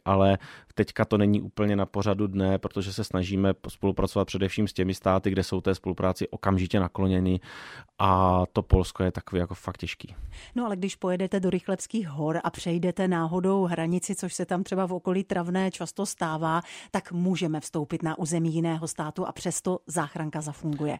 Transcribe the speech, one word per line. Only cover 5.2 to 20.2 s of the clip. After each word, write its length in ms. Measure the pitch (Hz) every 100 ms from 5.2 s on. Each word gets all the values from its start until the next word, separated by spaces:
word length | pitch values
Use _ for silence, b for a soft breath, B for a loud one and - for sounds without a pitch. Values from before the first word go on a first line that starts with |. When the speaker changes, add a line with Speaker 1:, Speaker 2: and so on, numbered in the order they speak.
| 98
Speaker 1:
kde 120 | 95
jsou 180 | 95 95
té 140 | 95 92
spolupráci 520 | 95 90 92 92 95
okamžitě 520 | - 98 95 90 104
nakloněny, 600 | 90 - 95 92 92 92 B B B B - -
a 440 | 101 92 92 90 90
to 80 | -
Polsko 420 | - - 90 -
je 80 | 92
takový 280 | - - 92
jako 140 | 87
fakt 240 | 92 - -
těžký. 380 | 85 - - - B B B 240
Speaker 2:
No 100 | 233
ale 100 | 190
když 200 | 190 -
pojedete 440 | 185 180 190 196
do 100 | 185
Rychlebských 580 | 175 - 190 - 220 175
hor 320 | 143 151 160
a 60 | 170
přejdete 580 | - 180 170 180 175 190
náhodou 560 | 170 160 180 185 196
hranici, 520 | 180 165 165 175 - 196
což 180 | 180
se 120 | - 180
tam 180 | 180
třeba 220 | 196 190 185
v 80 |
okolí 300 | 180 185 185
Travné 480 | 196 185 170 180 190
často 340 | - 165 - 196
stává, 560 | - 170 156 160 165 B B B
tak 200 | 196 -
můžeme 480 | 175 180 175 175 156
vstoupit 440 | - 165 147 160
na 140 | 160 160
území 360 | 160 165 165
jiného 340 | 160 165 160 160
státu 380 | - 156 170 185
a 60 |
přesto 480 | - 185 156 185 180 -
záchranka 540 | 160 143 160